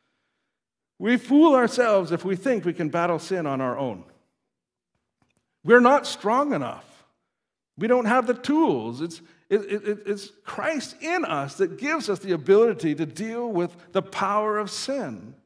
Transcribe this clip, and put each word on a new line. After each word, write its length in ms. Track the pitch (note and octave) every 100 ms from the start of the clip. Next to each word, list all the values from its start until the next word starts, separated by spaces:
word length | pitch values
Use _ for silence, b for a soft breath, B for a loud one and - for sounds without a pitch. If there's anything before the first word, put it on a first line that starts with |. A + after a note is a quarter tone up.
| _ _ _ _ _ _ _ _ _ -
We 160 | G3+ B3
fool 400 | - C#4+ D#4+ C4
ourselves 560 | A#3 A#3+ A#3+ G3 E3
if 120 | F3
we 120 | F#3 F3+
think 280 | C4+ A3+
we 80 | E3+
can 160 | E3+ D#3
battle 300 | E3 E3+ D#3+
sin 300 | - F#3 D3+
on 120 | C3+
our 160 | B2+ B2
own. 280 | C3 F#2+ - _ _ _ _ _ _ _ _ _ _ _ _ _ _ _
We're 160 | - B3
not 260 | A#3+ C#4 -
strong 480 | - G3+ B3 D4
enough. 500 | F3 A#2+ - - _ _ _ _ _ _ _ _ -
We 120 | A3+
don't 160 | B3
have 240 | A3 B3+ A#3
the 60 |
tools. 640 | B3 - D4+ D4+ C3 A2 B2
It's, 200 | E3+ - b b b
it, 100 | G#3
it, 260 | G3 G#3 G#3
it, 100 | G#3 G3+
it's 240 | G3+ - _
Christ 500 | - - D4 D4+ - -
in 220 | D#4 F4+
us 320 | D4 D3+ C#3 -
that 220 | F#3 D#3+
gives 300 | C#4 D#4+ G#3+
us 120 | F#3
the 100 | G3
ability 640 | E3+ C3+ G3+ A#3 F#3+ E3
to 120 | D3+ D3+
deal 420 | C#3 A3 A#3 A#3+
with 260 | F3+ F3 - B
the 120 | G3
power 540 | F#3+ - G3 G#3 G#3+ G#3
of 140 | G3+
sin. 640 | - - C#4 E3 G2+ G#2+ C3+